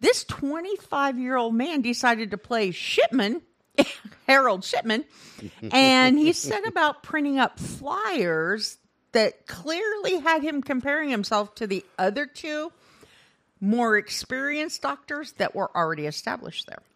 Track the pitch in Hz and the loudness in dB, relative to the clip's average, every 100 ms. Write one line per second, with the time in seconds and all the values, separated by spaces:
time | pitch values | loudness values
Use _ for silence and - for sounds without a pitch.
0 | 453 494 - - 277 320 381 392 - 285 | 2 2 -2 -6 -4 -4 -6 -8 -4 0
1 | 277 247 254 254 233 226 311 294 240 233 | 0 -2 -2 0 2 0 0 0 -2 2
2 | 247 226 214 196 - 226 196 165 - - | 2 2 -2 -8 -4 -2 0 -2 -2 2
3 | 640 254 202 320 _ _ _ - - - | 2 2 0 -2 _ _ _ 2 2 0
4 | 208 - - 269 254 190 - - 226 220 | -18 -8 4 6 6 2 -2 -2 0 -2
5 | - - - - - - 110 262 269 254 | -4 -18 -20 -18 -18 -12 0 4 6 6
6 | 254 294 311 - - 427 427 349 302 - | 6 6 4 2 -2 -4 -2 0 0 0
7 | - 311 285 269 233 - - 226 262 381 | -6 -2 0 2 0 -2 -10 -10 -6 -4
8 | 427 311 175 160 170 214 - - _ _ | -2 -2 0 0 0 -2 -6 -10 _ _
9 | _ 226 208 - - 175 285 339 427 415 | _ 2 2 0 -18 -12 -6 -4 -2 -2
10 | 381 359 311 320 302 294 277 254 277 302 | -2 0 2 2 0 -4 -4 -4 -2 -2
11 | 294 220 190 214 202 - 214 190 - - | -2 -2 0 -2 -2 -8 -6 -6 -6 -2
12 | 190 233 285 - 320 302 320 _ _ _ | 0 0 -8 -8 -8 -6 -8 _ _ _
13 | - _ _ _ _ - 196 233 233 208 | -20 _ _ _ _ -4 0 2 4 2
14 | 214 - - 262 277 302 302 - 277 285 | 0 -10 -6 -4 -4 -4 -4 -4 -6 -6
15 | - 294 285 - 190 196 185 175 160 156 | -10 -10 -10 -4 -4 -2 -4 -2 -2 -2
16 | 147 - - - - - - - _ | -4 -6 -8 -8 -8 -12 -12 -18 _